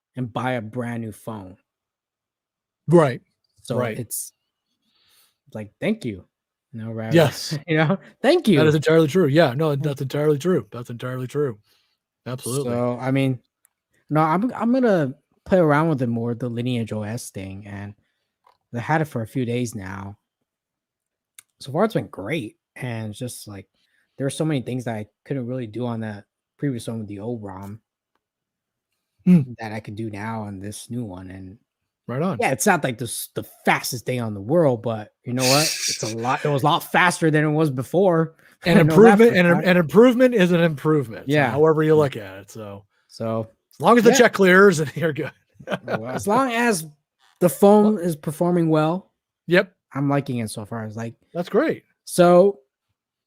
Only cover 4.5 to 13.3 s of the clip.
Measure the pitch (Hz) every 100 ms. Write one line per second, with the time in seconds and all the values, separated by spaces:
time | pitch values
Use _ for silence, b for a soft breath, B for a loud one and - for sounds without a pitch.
4.5 | _ _ _ _ _ _ _ _ _ _
5.5 | - 104 - 170 220 120 95 - _ _
6.5 | _ _ 113 113 113 110 165 147 - -
7.5 | 151 - 156 156 151 b b 240 349 254
8.5 | 151 156 151 151 165 160 180 156 143 156
9.5 | 123 160 143 151 135 135 147 151 143 175
10.5 | 170 101 120 123 120 127 127 127 143 143
11.5 | 107 _ _ _ _ _ _ - 127 117
12.5 | 131 131 120 123 123 135 135 135